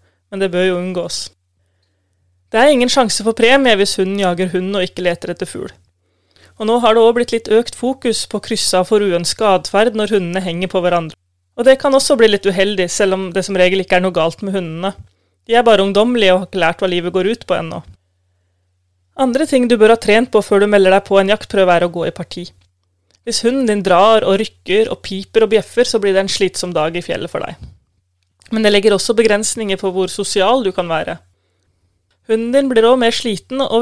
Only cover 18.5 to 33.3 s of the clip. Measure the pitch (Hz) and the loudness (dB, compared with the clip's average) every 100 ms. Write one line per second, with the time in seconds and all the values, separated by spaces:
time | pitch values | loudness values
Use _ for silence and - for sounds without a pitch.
18.5 | _ _ _ _ _ _ - 262 247 311 | _ _ _ _ _ _ -4 -2 0 0
19.5 | 262 240 233 214 226 - 214 247 214 196 | 0 2 4 4 4 2 2 2 0 2
20.5 | 202 208 208 190 190 196 196 190 208 - | 2 4 4 4 2 2 0 2 -2 -2
21.5 | 208 185 170 175 170 165 170 175 - 175 | 0 2 2 0 -4 -8 -8 -14 -14 -16
22.5 | - _ _ _ _ _ _ - 226 233 | -20 _ _ _ _ _ _ -8 -2 -2
23.5 | 269 247 208 190 175 208 220 202 196 214 | 0 0 0 2 4 6 4 2 0 -2
24.5 | - - 196 220 - - 190 190 226 214 | -10 -2 0 0 -4 -10 -12 -4 0 2
25.5 | 214 - - 247 226 202 190 190 - 190 | 0 0 -2 0 0 0 0 -2 -2 -2
26.5 | - 180 170 156 170 165 170 - - - | -4 -6 -4 -4 -4 -8 -8 -8 -8 -10
27.5 | 160 - - _ _ _ _ _ _ _ | -12 -20 -20 _ _ _ _ _ _ _
28.5 | 220 214 202 214 202 - 220 226 208 214 | -2 2 2 2 2 0 0 2 0 -2
29.5 | - 214 190 190 185 185 - 196 202 190 | -6 -6 -4 -4 -4 -4 -6 -4 0 2
30.5 | 262 202 190 175 160 - - _ _ _ | 2 0 -4 -4 -4 -6 -10 _ _ _
31.5 | _ _ _ _ _ _ _ - 220 233 | _ _ _ _ _ _ _ -4 -4 0
32.5 | 262 277 233 226 254 233 233 240 | 0 2 2 4 4 2 -2 -4